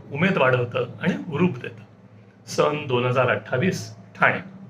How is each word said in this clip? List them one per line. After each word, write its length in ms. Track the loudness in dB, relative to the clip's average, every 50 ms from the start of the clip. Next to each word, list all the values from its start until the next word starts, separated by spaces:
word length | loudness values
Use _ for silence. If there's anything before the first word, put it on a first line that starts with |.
| -14 -10
उमेद 260 | -4 0 2 2 4 4
वाढवतं 480 | 4 4 4 4 2 0 -2 -4 -4 -4 -6 -4
आणि 120 | -2 -2 -2
हुरूप 440 | -2 -4 -4 0 2 2 2 0 -2
देतं. 240 | -10 -12 -14 -14 -20 -20 -20 -20 -20 -20 -20 -20 -20 -20 -20 -20 -16 -8
सन 400 | 0 2 2 2 2 -2 -4 -2
दोन 180 | 0 0 2
हजार 240 | 2 2 2 2 2
अठ्ठावीस, 640 | 2 0 -2 -2 -2 0 2 2 0 -2 -6 -10 -14 -18 -20 -12 -2 2
ठाणे. 200 | 2 2 2 0 -6 -10 -16 -18 -18 -18